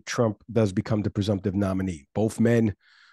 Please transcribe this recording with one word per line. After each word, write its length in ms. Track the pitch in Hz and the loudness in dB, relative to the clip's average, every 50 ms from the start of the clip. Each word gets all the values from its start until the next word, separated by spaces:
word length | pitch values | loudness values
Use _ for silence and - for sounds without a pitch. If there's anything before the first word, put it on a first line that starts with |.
| - | -2
Trump 380 | - - - 120 110 104 - _ - | -6 -2 0 0 0 0 -4 _ -4
does 220 | 101 117 110 101 92 | 0 2 2 2 0
become 300 | 110 - - 113 104 95 | -2 -2 0 -2 -2 -2
the 60 | - | -2
presumptive 420 | - 107 95 107 104 95 - 104 90 | -2 -2 0 0 -2 0 -2 -2 0
nominee. 540 | 101 101 95 95 92 95 95 87 76 - _ _ | 0 0 0 -2 -2 -4 -4 -6 -8 -14 _ _
Both 240 | 101 107 110 - - | -2 -2 -2 0 2
men 360 | 113 117 120 117 113 107 98 - _ _ _ _ _ _ | 2 4 4 4 2 0 -2 -6 _ _ _ _ _ _